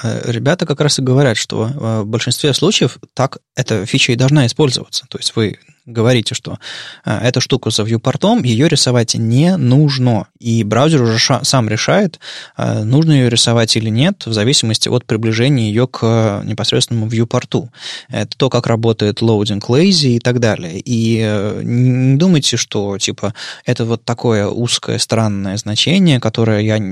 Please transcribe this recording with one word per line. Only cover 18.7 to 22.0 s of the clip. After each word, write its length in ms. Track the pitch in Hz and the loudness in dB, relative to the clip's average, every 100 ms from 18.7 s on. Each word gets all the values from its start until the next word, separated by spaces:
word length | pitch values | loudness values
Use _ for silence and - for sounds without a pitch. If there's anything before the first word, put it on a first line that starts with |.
| 113 117 110 104 101 | 0 0 0 -2 0
loading 400 | 113 107 104 101 - | 2 2 0 -2 0
lazy 480 | 127 190 180 139 120 | 2 4 2 2 0
и 20 | |
так 200 | 120 123 | 0 0
далее. 400 | 117 98 85 92 | 0 -2 -6 -10
И, 420 | - 117 113 113 | -4 0 0 0
э, 380 | 110 107 104 98 | 0 -2 -4 -4
не, 480 | 113 120 127 127 | -2 2 2 2